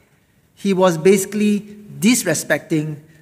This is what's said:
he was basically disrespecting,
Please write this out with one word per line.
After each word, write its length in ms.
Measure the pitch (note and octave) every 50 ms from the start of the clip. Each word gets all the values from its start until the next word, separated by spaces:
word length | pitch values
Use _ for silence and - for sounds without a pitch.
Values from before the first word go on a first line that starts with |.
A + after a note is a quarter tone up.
| _ _ _ _ _ _ _ _ _ _ _
he 200 | - - G3+ F#3+
was 240 | F3+ F#3 F#3 E3 D#3
basically 640 | D3+ F#3+ G3+ F#3+ - - G#3+ G#3 G#3+ G#3 G#3 G3+ - - - - - - C#3 C#3+
disrespecting, 1000 | D#3+ A3+ B3+ - - F3 D3+ - - - D#3 D3 - - E3+ D#3 D3+ D#3 D3 - - - _ _